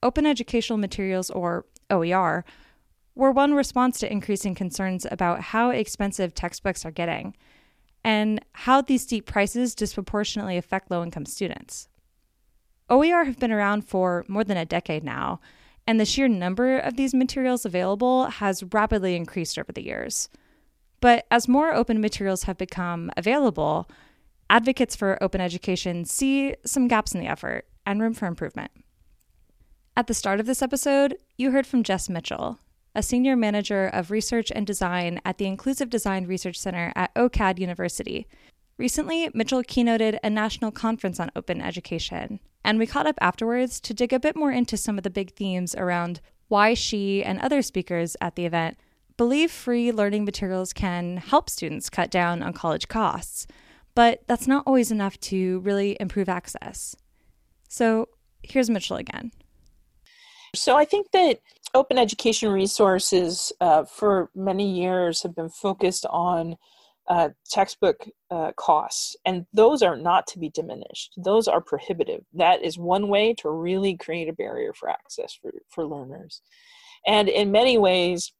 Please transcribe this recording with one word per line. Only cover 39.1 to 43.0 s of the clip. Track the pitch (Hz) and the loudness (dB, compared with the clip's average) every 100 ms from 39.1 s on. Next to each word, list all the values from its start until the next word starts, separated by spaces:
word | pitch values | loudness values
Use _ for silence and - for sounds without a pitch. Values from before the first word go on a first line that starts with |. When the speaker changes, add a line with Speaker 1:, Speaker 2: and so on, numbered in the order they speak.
| 330 330 - | -2 -2 -2
Speaker 1:
Mitchell | 220 262 | 0 0
keynoted | 240 - 240 226 220 214 | 0 2 2 4 2 0
a | 214 | -2
national | 214 214 - 220 | 0 -2 -2 -6
conference | 208 226 226 190 175 | -4 -4 -2 -4 -6
on | 170 - | -6 -8
open | - 175 | -6 -6
education, | 170 175 - 165 - - - 208 _ _ - | -6 -10 -8 -8 -6 -8 -10 -12 _ _ 0
and | 220 | 0
we | 226 | 0
caught | 285 | 2